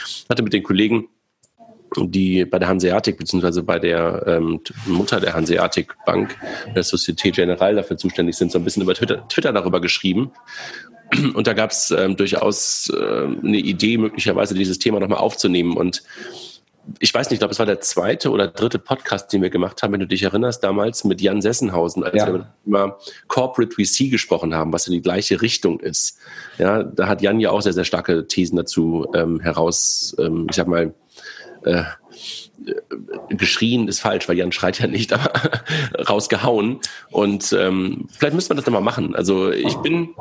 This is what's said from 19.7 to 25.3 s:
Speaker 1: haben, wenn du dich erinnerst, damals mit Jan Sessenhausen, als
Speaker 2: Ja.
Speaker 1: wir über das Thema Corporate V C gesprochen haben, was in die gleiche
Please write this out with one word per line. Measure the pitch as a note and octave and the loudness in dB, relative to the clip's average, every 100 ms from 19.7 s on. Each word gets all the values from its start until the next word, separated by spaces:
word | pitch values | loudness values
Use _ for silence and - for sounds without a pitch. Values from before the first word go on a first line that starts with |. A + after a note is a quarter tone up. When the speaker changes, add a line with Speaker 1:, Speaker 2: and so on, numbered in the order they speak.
| - | -2
Speaker 1:
haben, | G#2+ | -2
wenn | G2+ | 0
du | F#2 | 0
dich | F2+ | 0
erinnerst, | G2 G2+ B2 A#2+ | 0 0 0 0
damals | G2+ G2+ G#2+ - | 0 0 -2 0
mit | G#2 F2+ | 0 2
Jan | G2 G2+ | 2 2
Sessenhausen, | G2+ A#2+ A#2 F2 E2+ F#2+ | 0 0 0 0 0 0
als | F2 G#2 | 0 2
Speaker 2:
Ja. | G2+ | 2
Speaker 1:
wir | |
über | F#2 | 0
das | - _ | -4 _
Thema | - G2+ G2 G2 - - - | 0 2 0 -4 -16 -14 -4
Corporate | - B2+ - A2+ - | 0 0 2 0 0
V | |
C | G2 - C3+ | 0 2 2
gesprochen | B2+ - E2 E2 | 0 0 0 0
haben, | D#2+ D#2+ | 0 0
was | D#2+ - | -2 0
in | |
die | F2+ | 0
gleiche | F2+ F2 G#2 | 0 0 0